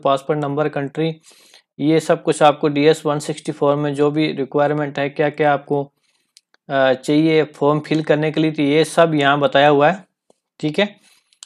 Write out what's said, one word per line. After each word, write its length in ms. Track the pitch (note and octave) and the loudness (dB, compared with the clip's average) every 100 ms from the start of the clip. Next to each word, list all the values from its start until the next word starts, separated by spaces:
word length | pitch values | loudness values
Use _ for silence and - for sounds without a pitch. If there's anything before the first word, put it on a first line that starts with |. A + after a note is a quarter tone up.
| D3+ | -2
passport 380 | C3+ - D3+ C#3+ | -2 -2 -4 -4
number, 320 | C#3+ D3+ D3 | -4 -4 -4
country, 360 | C#3 D3+ D#3+ D#3+ _ _ _ _ _ - | -6 -6 -6 -6 _ _ _ _ _ -4
ये 200 | C#3+ D#3+ | 0 0
सब 240 | D#3+ D#3+ | 0 -2
कुछ 200 | E3 - | -2 2
आपको 240 | D#3+ F#3 D#3 | 2 2 -2
डीएस 380 | C#3+ D3+ D#3+ D3+ | 2 2 2 -2
वन 140 | D3 | -4
सिक्सटी 320 | D#3+ D#3 - | -6 -8 -10
फॉर्म 280 | D3 C#3+ D3 | -2 0 0
में 160 | D3 C#3 | -2 -2
जो 160 | D3 | -2
भी 200 | D3+ D#3 | 0 -2
रिक्वायरमेंट 680 | C#3 B2+ D3 D3 D3+ C#3+ C#3+ | -4 -4 -2 0 -2 -4 -6
है, 100 | C#3+ | -6
क्या-क्या 440 | D3 D3 D3 D3 | -4 -4 0 0
आपको, 380 | C#3+ - C#3+ C#3+ _ _ _ _ _ _ _ - | 0 -2 -6 -6 _ _ _ _ _ _ _ -6
अ, 240 | C3+ C3 | 0 0
चाहिए 500 | B2+ - D3+ D#3+ D#3 | 0 0 0 2 2
फॉर्म 360 | C#3+ - C#3+ D3+ | 0 -2 0 0
फिल 240 | - D#3 | -2 -2
करने 280 | D#3 D3+ D#3 | 0 0 0
के 100 | D#3 | -2
लिए, 100 | D#3 | -2
तो 100 | D#3 | 0
ये 240 | C#3+ D3+ D3+ | 0 2 2
सब 280 | - E3+ | 2 2
यहाँ 260 | D3+ C#3 C#3+ | 4 2 2
बताया 280 | C3+ C#3 D3 | 2 4 4
हुआ 220 | C#3+ D3+ | 4 2
है, 140 | G3 - _ _ _ _ - | 0 -8 _ _ _ _ -8
ठीक 200 | D3+ D3+ | -6 -2
है। 260 | G3+ - _ _ _ _ | -4 -6 _ _ _ _